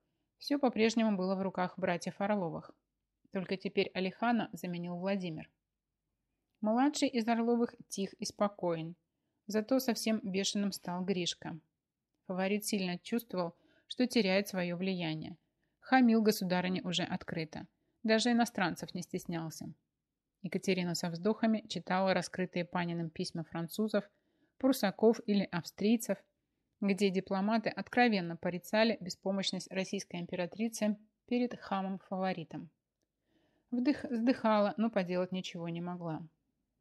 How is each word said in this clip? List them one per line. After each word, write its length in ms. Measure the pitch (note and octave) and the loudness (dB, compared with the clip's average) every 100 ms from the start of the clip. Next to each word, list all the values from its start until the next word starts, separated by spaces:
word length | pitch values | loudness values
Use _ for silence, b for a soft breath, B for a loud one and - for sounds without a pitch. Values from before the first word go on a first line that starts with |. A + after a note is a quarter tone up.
| _ _ _ _ | _ _ _ _
всё 200 | - C#4+ | -4 0
по-прежнему 580 | C4+ G#3 A3 A3 A3 G3 | 2 4 2 4 2 2
было 180 | F#3 | 0
в 80 | F#3+ | 0
руках 360 | F#3+ F#3 F3+ - | -2 0 -2 -2
братьев 420 | F#3 F3 F#3 - | -2 -2 -4 -2
Орловых. 500 | G3+ G#3 E3+ D#3 - - _ _ _ _ _ | 0 0 -2 -6 -12 -20 _ _ _ _ _
Только 240 | G3 F3+ F#3+ | -6 -4 -4
теперь 340 | G3+ G3+ G3 | -2 0 0
Алихана 560 | F#3 F#3+ F3+ A#3 A#3 - | 0 -4 0 0 2 0
заменил 440 | - F3+ F3 F3 F3 | -6 -6 -6 -6 -4
Владимир. 540 | F#3 G3+ F3+ D#3 - _ _ _ _ _ _ _ _ _ _ _ | -2 -2 -2 -8 -12 _ _ _ _ _ _ _ _ _ _ _
Младший 480 | G#3+ A3+ C#4 D4 C#4 | 0 2 2 2 0
из 200 | A#3+ A3+ | 0 0
Орловых 460 | A#3 A#3 A#3+ A#3+ - - | 2 2 2 0 -4 -12
тих 260 | - G3 | -6 -6
и 100 | - | -6
спокоен, 720 | G3+ - G3+ - F3 E3 D#3+ F3 _ _ _ _ - | -8 -2 -2 0 -2 -2 -6 -12 _ _ _ _ -4
зато 320 | G#3 G#3+ C4 | -2 2 2
совсем 420 | B3+ A3+ - A3 | 2 0 0 0
бешеным 500 | G3+ F#3+ G3 G#3 G3+ | 0 -2 0 0 -2
стал 320 | - - F3 | -2 -6 -4
Гришка. 540 | F#3 F3+ E3+ - D3+ D#3+ - _ _ _ _ _ - | -2 0 -2 -4 -8 -12 -14 _ _ _ _ _ -8
Фаворит 380 | F#3 F#3+ G#3 | -2 0 0
сильно 340 | G3+ G#3 F#3 F3 | 0 -2 -2 -4
чувствовал, 560 | - A#3 - F3+ E3+ - b b b | -4 -4 -2 -4 -4 -6 b b b
что 200 | - B3 | 0 2
теряет 420 | A#3+ F#3+ F#3+ G3+ | 4 4 4 2
своё 280 | F#3+ F3 F3 | -2 -2 -2
влияние. 600 | F#3+ F#3 E3 D#3 - F3 _ _ _ _ | -2 -2 -2 -4 -8 -14 _ _ _ _
Хамил 400 | - C4 A#3+ A3+ | 4 6 8 8
государыне 640 | G#3+ G#3+ F#3 F3+ F3+ F#3 | 6 2 2 0 0 -2
уже 220 | F3 E3+ | -2 -2
открыто. 640 | F3 F3+ - E3+ D#3 - - _ _ _ | -2 -4 -6 -6 -6 -8 -14 _ _ _
Даже 300 | A3 A3 A#3+ | 2 2 4
иностранцев 600 | A#3 A#3 - F3+ F3 F3 | 2 2 0 -2 -2 -8
не 80 | F3+ | -8
стеснялся. 720 | - F#3 - E3+ D#3+ - - - _ _ _ _ _ _ | -8 -8 -6 -6 -6 -10 -14 -16 _ _ _ _ _ _
Екатерина 540 | F#3 F#3+ F#3+ F#3 F3 E3 | -6 -4 0 0 0 -2
со 140 | F3 | -4
вздохами 540 | E3 F#3+ A3 A3+ A3 - | -2 -2 2 2 0 -2
читала 440 | F3+ - F#3 F#3+ | -8 -2 0 2
раскрытые 520 | F3+ F3 - F3+ F3+ | 2 0 -4 -2 -2
Паниным 440 | E3+ F3+ F3 E3+ E3 | -4 -2 -2 -2 -4
письма 360 | - F3+ E3+ | -4 -6 -6
французов 600 | D#3 E3 E3 - G#3+ G#3 - _ _ _ _ - | -6 -6 -6 -2 0 0 -2 _ _ _ _ 0
прусаков 640 | C4 C4 G3+ - A3 A#3 - | 2 2 0 4 4 4 2
или 220 | G3+ - | 2 2
австрийцев, 680 | F3 - - G3+ A3+ - G3 _ _ _ _ _ - | -2 -6 0 2 2 2 -4 _ _ _ _ _ -2
где 300 | G3+ G3 G3+ | 0 4 2
дипломаты 600 | F#3 F#3 F#3+ G3+ A3+ - | 2 0 0 2 0 0
откровенно 640 | - G3 - B3 G#3 E3+ E3 | -4 -2 4 4 4 -2 -4
порицали 640 | F3+ F3 - G#3+ A3+ G3+ | -4 -4 0 2 4 2
беспомощность 680 | F3+ - G3 G3 F#3 F#3 - | -6 -6 -4 -2 -2 -4 -6
российской 460 | F#3+ F#3 G3 - F3 | -4 -4 -4 -6 -8
императрицы 800 | F3 F3+ F3 G3 A3+ A3+ G#3+ G#3 - _ - | -6 -6 -6 -4 -4 -2 -2 -2 -6 _ -4
перед 320 | A#3+ B3 - | 0 0 -4
хамом-фаворитом. 1120 | - G3 F#3+ F#3+ - F#3+ F#3+ F3 D#3 E3 E3 _ _ _ _ _ _ _ _ _ _ | -6 -4 -4 -6 -6 -4 -2 -4 -8 -10 -12 _ _ _ _ _ _ _ _ _ _
Вдых-, 340 | A#3+ B3 C#4+ | 0 2 0
вздыхала, 680 | D4+ A#3 A#3 B3 A3+ G#3+ G3+ G3+ | 0 0 2 4 4 4 4 2
но 140 | A3+ | 0
поделать 420 | G#3 F3 F3+ F#3 | 0 0 0 -2
ничего 360 | F#3 F#3 F3 E3+ | -4 -6 -8 -6
не 120 | E3+ | -6
могла. 460 | F3 F3 E3+ D#3 D#3+ _ _ _ _ _ | -6 -6 -6 -6 -10 _ _ _ _ _